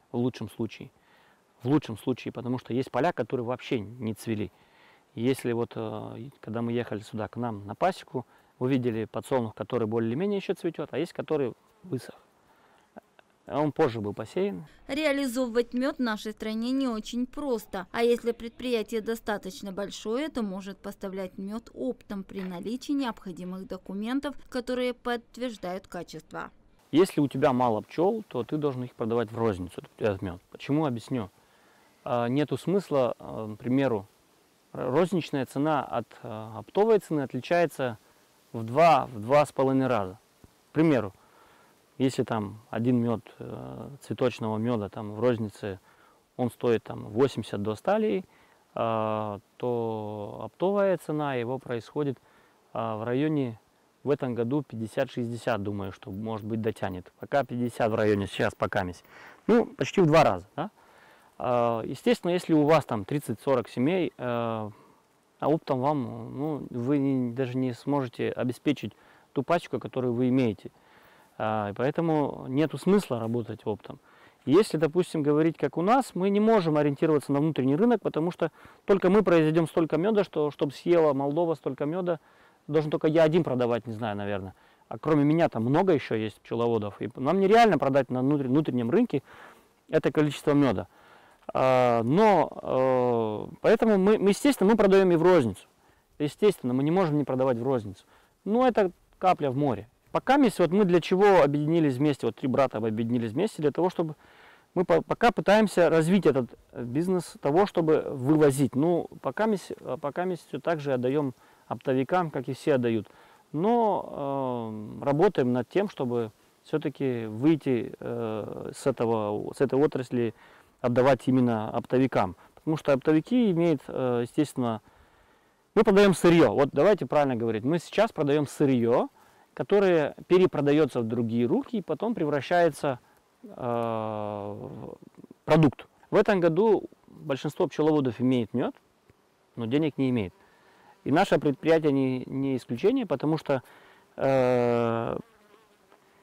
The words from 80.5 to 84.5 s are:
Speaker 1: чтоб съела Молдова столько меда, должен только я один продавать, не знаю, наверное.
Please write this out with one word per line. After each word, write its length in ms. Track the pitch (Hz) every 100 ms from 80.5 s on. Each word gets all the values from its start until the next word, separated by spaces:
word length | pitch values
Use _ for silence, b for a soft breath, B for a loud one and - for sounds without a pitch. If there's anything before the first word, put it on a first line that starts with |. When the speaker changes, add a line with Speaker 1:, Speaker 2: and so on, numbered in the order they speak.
Speaker 1:
чтоб 220 | - 151
съела 400 | - 175 170 156
Молдова 420 | 135 139 147 170
столько 300 | 156 151 131
меда, 340 | 147 175 180 165 b b b b -
должен 240 | 151 151
только 180 | 156 160
я 160 | 156
один 200 | 160 170
продавать, 420 | 151 123 120 117 120
не 60 |
знаю, 240 | 110 113 101
наверное. 380 | 101 101 95